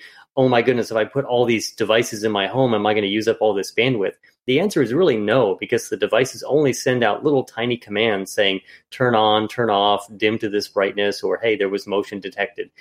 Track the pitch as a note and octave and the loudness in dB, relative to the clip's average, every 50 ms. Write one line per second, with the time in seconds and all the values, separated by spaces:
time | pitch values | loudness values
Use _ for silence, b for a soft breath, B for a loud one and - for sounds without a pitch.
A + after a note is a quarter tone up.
0 | B B B B B B - - C3 C3 B2+ A#2 A#2 A#2+ B2+ A#2+ G#2+ - A2+ A2 | B B B B B B -2 2 2 4 4 4 4 4 2 0 0 -2 0 -2
1 | G#2+ G#2 - C#3 C3+ - B2 A#2+ B2 A#2 A#2+ G#2+ - - - - A2+ G2 A2 A2+ | -2 -2 -2 -6 -4 -2 0 2 2 2 2 0 0 -4 -4 -4 0 2 2 2
2 | A#2+ - - G#2+ G#2 A2+ G#2+ G2+ G2 G2 - C3 C3+ B2+ A2+ G#2 G#2 G#2+ G#2+ G#2+ | 2 0 -4 -4 -4 -2 0 0 -2 -2 0 0 0 2 2 2 2 2 2 2
3 | G#2 G2 G2 G#2+ G#2+ A2 G#2+ - G#2+ A2 G2+ G2 F#2 - - - A#2 C3 C3 A2 | 0 0 0 0 0 0 0 2 2 0 0 0 -4 -4 -2 0 0 0 0 0
4 | F#2+ F#2 - _ b b b b - - B2+ C#3+ F3+ G#3+ - F3 C3+ A2 A#2+ D#3 | -2 -4 -4 _ b b b b -4 0 0 0 0 0 2 0 0 0 2 2
5 | F#3+ E3+ B2+ A2 G#2 G2+ A2 C3+ B2 G2+ F#2 - - - - A2+ - - - F#2+ | 2 2 2 2 2 2 2 2 2 2 0 -2 -4 -2 -2 -2 -2 -4 -6 -4
6 | G#2+ G2 - A2+ C3 C3 - A2+ - - B2 D3+ D3+ C3+ A#2+ - - C3+ B2+ B2+ | -2 0 2 2 2 0 -4 -10 -8 -2 0 0 2 0 0 -2 -2 -2 0 2
7 | A#2+ G#2+ G2+ G#2 - D#3 D3 C3+ A#2+ - - - A2+ A#2+ B2 A#2 - - G2+ G#2 | 0 0 0 0 -2 0 0 0 -2 -4 -6 -6 -4 -4 -4 -6 -6 -6 -2 0
8 | A2+ A#2 G#2+ F#2+ F#2+ - - - G#2 G2 F#2+ F#2+ - B B B B B - - | 0 0 0 -2 -4 -6 -2 0 0 0 0 -2 -6 B B B B B -4 -2
9 | C3 B2 A#2 A2 G#2+ G#2+ G#2+ G#2+ G#2+ G#2 - - A#2+ A2+ G#2 G2+ G2+ G#2 G2+ G2 | 0 2 2 4 4 4 4 2 0 -2 -2 -2 0 2 2 2 4 2 2 0
10 | - - A2 G2 A2+ G#2+ G#2+ A2 - G#2+ G2 G#2 G2+ - - G2+ G2 G2+ G2+ G2+ | -2 -8 -8 -2 0 0 0 0 -4 -2 -2 -2 -4 -2 -2 0 0 0 0 -2
11 | G2+ G2+ F#2+ - - F#2+ F#2 - - A2+ A2 G2 G2+ F#2+ G2 G2+ - G#2 F#2+ G2+ | -2 -2 -2 -2 -4 -4 -4 -2 0 0 0 0 0 -2 -2 -4 -6 -4 -2 -2
12 | G2 - - G2+ F#2 G2 - - G2+ - - - F#2 - _ B | -4 -4 -6 -10 -10 -10 -6 -6 -6 -6 -6 -10 -12 -14 _ B